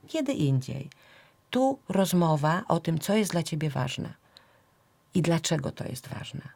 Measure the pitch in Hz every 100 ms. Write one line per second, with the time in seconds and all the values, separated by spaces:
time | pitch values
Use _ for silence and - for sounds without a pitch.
0 | - 320 277 - 139 131 127 135 - -
1 | - - - _ _ 254 262 269 - 190
2 | 185 180 165 151 151 170 - 165 165 160
3 | - 214 196 170 156 156 156 135 135 -
4 | - - _ - _ _ _ _ _ _
5 | _ 180 156 165 - 156 143 - - 127
6 | - - - 139 -